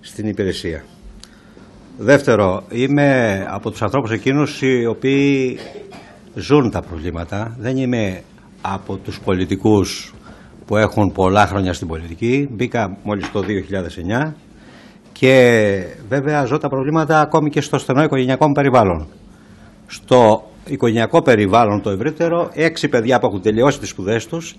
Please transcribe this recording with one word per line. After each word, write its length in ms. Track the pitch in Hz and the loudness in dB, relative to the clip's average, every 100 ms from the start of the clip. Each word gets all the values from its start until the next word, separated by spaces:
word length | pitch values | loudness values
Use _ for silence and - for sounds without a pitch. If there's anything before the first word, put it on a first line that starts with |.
στην 260 | - - 107 | -20 -8 -6
υπηρεσία. 560 | 104 95 - 90 78 - - - - - - - - - - - - | -2 -4 -4 -6 -10 -14 -20 -20 -20 -20 -20 -20 -20 -20 -20 -20 -4
Δεύτερο, 640 | 107 139 - 107 98 98 - | 2 4 4 2 2 0 -6
είμαι 760 | 113 135 143 143 131 113 95 - | -4 0 2 2 2 2 -2 -4
από 200 | 101 110 | -8 -8
τους 120 | - | -6
ανθρώπους 280 | 104 139 110 | -4 -2 -4
εκείνους 520 | 107 131 143 143 - | -4 0 0 -2 -2
οι 240 | 131 123 117 | 0 0 0
οποίοι 720 | 107 135 139 139 135 127 - - - - - - - - | -2 0 2 2 0 -2 -6 -14 -18 -20 -20 -20 -20 -18
ζουν 360 | - 87 147 120 | -10 2 2 2
τα 100 | 90 | -2
προβλήματα. 760 | - 82 85 80 85 101 113 120 | -8 -10 -8 -8 -8 -8 -8 -8
Δεν 180 | 113 131 | -6 -4
είμαι 460 | 127 120 101 90 - - - - | -2 -2 -4 -6 -14 -20 -20 -12
από 360 | 95 98 - 95 | -10 -10 -10 -12
τους 240 | - - | -12 -8
πολιτικούς 960 | - 92 90 95 110 104 92 - - - - - - - - | -2 -2 -2 0 2 2 2 -6 -16 -20 -20 -20 -20 -16 -4
που 100 | 104 | 0
έχουν 360 | 104 107 95 | 0 0 0
πολλά 340 | 98 92 101 101 | 0 2 2 2
χρόνια 260 | 98 92 | 0 -4
στην 160 | 87 82 | -4 -8
πολιτική. 600 | 80 82 82 117 135 143 | -10 -12 -6 -2 -2 -2
Μπήκα 480 | 107 123 117 98 98 | -6 -4 -2 -4 -6
μόλις 280 | 104 101 - | -6 -6 -4
το 80 | 104 | -4
δύο 200 | 92 98 | -2 -4
χιλιάδες 360 | 90 98 87 90 | -4 -6 -8 -8
εννιά 380 | 85 120 156 147 - - - - - - - | -4 -4 -4 -8 -20 -20 -20 -20 -20 -20 -16
και 720 | - 131 131 123 113 104 98 87 - 104 | 0 4 6 6 6 2 0 -6 -12 -6
βέβαια 360 | 139 139 151 | -4 -2 -2
ζω 140 | 123 151 | -2 -2
τα 100 | 151 | -4
προβλήματα 520 | 135 135 160 156 156 | -4 -2 0 2 2
ακόμη 300 | 147 160 151 | 4 2 0
και 100 | 147 | -2
στο 180 | 139 135 | -2 -4
στενό 240 | - 135 | 0 0
οικογενειακό 440 | 156 135 127 131 151 | 2 0 0 2 2
μου 60 | |
περιβάλλον. 540 | 143 139 123 98 80 78 - - - - - - - - | 2 4 4 4 0 -6 -16 -20 -20 -20 -20 -20 -20 -20
Στο 640 | - - 127 110 104 - - - | -10 4 6 6 4 -2 -18 -10
οικογενειακό 560 | 139 120 113 113 165 | -2 0 0 2 2
περιβάλλον 600 | 135 110 98 113 110 104 | 4 4 6 4 4 2
το 80 | 101 | -2
ευρύτερο, 600 | 98 139 151 165 170 127 | -4 -4 -2 -2 -2 -2
έξι 340 | 143 160 160 143 | -2 -2 -2 -2
παιδιά 300 | 123 113 120 | 0 2 2
που 80 | 120 | 2
έχουν 160 | 101 | 0
τελειώσει 360 | 107 110 139 135 | 0 2 2 0
τις 100 | 104 | -6
σπουδές 380 | - 95 113 - | -8 -4 -4 -4
τους 280 | 165 165 | -10 -12